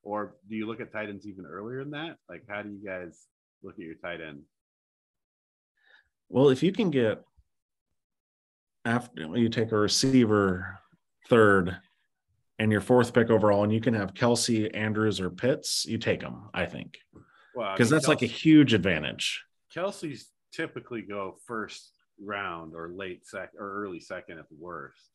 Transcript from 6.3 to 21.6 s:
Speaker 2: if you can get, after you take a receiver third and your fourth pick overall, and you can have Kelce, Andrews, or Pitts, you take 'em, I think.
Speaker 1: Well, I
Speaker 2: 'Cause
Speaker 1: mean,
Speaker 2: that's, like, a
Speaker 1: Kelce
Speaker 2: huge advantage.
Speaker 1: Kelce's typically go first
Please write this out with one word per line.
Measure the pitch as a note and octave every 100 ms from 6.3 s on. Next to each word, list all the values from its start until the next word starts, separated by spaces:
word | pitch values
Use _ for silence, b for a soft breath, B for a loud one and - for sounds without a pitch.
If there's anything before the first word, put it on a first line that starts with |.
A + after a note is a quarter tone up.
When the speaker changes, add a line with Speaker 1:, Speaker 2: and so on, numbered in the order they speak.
| B2 C#3+
Speaker 2:
if | C3
you | E3+
can | G3 G3
get, | C3+ A2+ F#2+ _ _ _ _ _ _ _ _ _ _ _ _ _ _ _ _ A#2
after | A#2+ - - D#2 G#2+
you | A2+
take | A#2 A2+
a | A2
receiver | G#2 - C3+ C3 A2+ G#2 G2 F#2 F#2 F#2+ _ _ _ _ -
third | A#2+ G#2+ G2 F2 F2+ _ _ _ _ _ _ _ -
and | A2
your | G#2+
fourth | G2 B2 A#2
pick | B2 A#2
overall, | A2+ G#2 G2+
and | G#2
you | A2
can | B2
have | A2+ F#2+
Kelce, | - A#2+ A#2 - A2 G#2+ G#2
Andrews, | G#2+ G#2+ A2 F#2
or | F2+
Pitts, | F2+ A#2+ D#3+ - - -
you | A2+
take | A#2 F2+
'em, | - B1 -
I | - F2
think. | C2+ - - _ - b b b B2+
Speaker 1:
Well, | G#2
I | F#2+
Speaker 2:
'Cause | A#2
Speaker 1:
mean, | D3+
Speaker 2:
that's, | D3
like, | D3
a | A#2
Speaker 1:
Kelce |
Speaker 2:
huge | - D#3 D#3 C3+
advantage. | A2 F#2 D#2+ C#2+ - - - - _ _
Speaker 1:
Kelce's | E3 F#3+ G3 E3 B2+ - _ _
typically | - E3 B2 - A#2+
go | F#2+ G2+ F#2+ - -
first | A2+